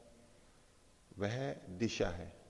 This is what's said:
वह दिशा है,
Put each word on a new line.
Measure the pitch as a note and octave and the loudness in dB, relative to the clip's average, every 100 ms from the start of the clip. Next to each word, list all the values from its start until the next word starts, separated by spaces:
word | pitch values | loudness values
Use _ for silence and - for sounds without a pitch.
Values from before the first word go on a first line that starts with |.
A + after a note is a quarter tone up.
| - - - - - - - - - - - | -14 -20 -20 -20 -20 -20 -20 -20 -20 -20 -16
वह | - G2 A#2+ C3+ - - F2+ | -2 0 2 0 -2 -6 0
दिशा | A2 - G#2 | 2 4 2
है, | F2 E2+ - - | 0 -6 -10 -18